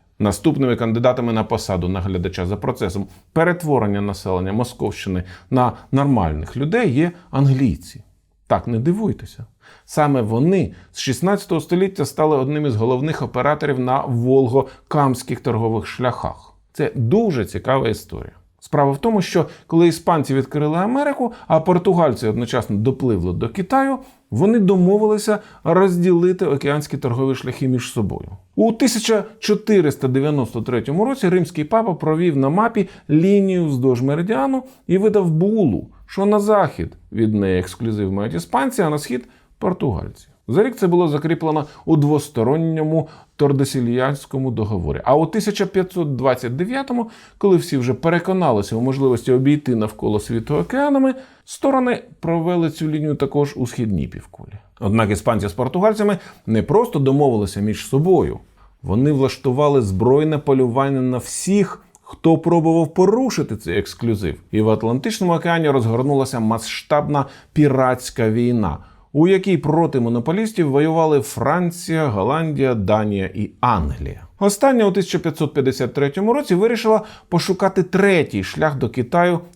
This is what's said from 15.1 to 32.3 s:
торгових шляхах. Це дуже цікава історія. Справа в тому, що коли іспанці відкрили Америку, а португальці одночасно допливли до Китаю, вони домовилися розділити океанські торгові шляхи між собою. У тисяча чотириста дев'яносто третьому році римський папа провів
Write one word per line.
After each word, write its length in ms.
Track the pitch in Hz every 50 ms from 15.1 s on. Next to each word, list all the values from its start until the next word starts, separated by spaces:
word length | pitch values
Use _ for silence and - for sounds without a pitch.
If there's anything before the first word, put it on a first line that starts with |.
| 127 123 - - 123 117
торгових 460 | - 135 110 110 117 110 113 110 -
шляхах. 680 | - - - 127 123 - - - - - - - - _ _ _ _ _
Це 200 | - 151 - -
дуже 500 | - 113 113 170 220 233 208 151 123 98
цікава 440 | - - - - - 135 135 131 117
історія. 440 | 107 - - - - - - - - _ _ _ _ _
Справа 320 | - - - 147 143 139 139
в 60 | 139
тому, 240 | - 226 220 202 175
що 240 | - - 175 - - - - _
коли 220 | - 165 165 175 170
іспанці 460 | 165 - - 190 170 156 135 - 135
відкрили 440 | 135 127 131 - 151 151 151 156 170
Америку, 540 | 190 220 254 277 294 294 277 - 247 226 - - -
а 140 | - 156 160
португальці 640 | 160 - 277 - 175 202 180 175 165 143 113 110 120
одночасно 500 | 110 110 117 120 113 - 123 107 - 107
допливли 560 | 101 110 104 104 - 147 123 110 90 85 90 87
до 160 | 82 113 117
Китаю, 500 | - 196 180 - 262 269 269 269 269 269 - - - _ _ _
вони 280 | 104 110 175 214 233 233
домовилися 800 | 196 180 196 185 180 180 202 208 220 214 214 208 208 214 214 208 - - - - -
розділити 800 | 165 165 180 196 190 180 175 175 185 175 170 175 180 185 185 196
океанські 500 | 151 143 139 - 143 147 151 147 - - 139
торгові 360 | - 127 117 127 135 135 131
шляхи 340 | 131 - 127 117 - 143 131
між 240 | 127 127 123 - -
собою. 360 | 120 104 82 62 - - - - - _ _ _
У 160 | - 214 226 226
тисяча 520 | - 285 233 - 220 - - 226 202 214 - - -
чотириста 680 | - - 208 202 - - 214 190 160 143 - - 135 127
дев'яносто 540 | 127 135 135 151 151 143 120 - - 117 80
третьому 420 | - 120 117 113 135 143 180 214
році 240 | 262 277 - - 175
римський 360 | 185 185 170 - - 156 151
папа 300 | 151 220 226 220 214 170
провів 420 | - 143 156 156 160 175 175